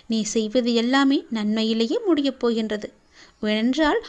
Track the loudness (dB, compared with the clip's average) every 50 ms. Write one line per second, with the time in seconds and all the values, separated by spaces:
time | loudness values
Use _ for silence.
0 | -8 -4 -4 -2 -2 -2 -2 -2 -2 0 0 0 0 2 0 0 2 2 2 2
1 | 4 4 2 0 -2 -4 -4 -4 -2 -2 0 0 0 0 0 0 0 0 -2 -2
2 | 0 0 2 2 0 -2 -2 -2 -2 -2 0 0 -2 -4 -4 -6 -8 -12 -14 _
3 | _ _ _ -20 -20 -20 _ _ -2 -2 0 0 0 0 2 2 2 2 2 0
4 | -2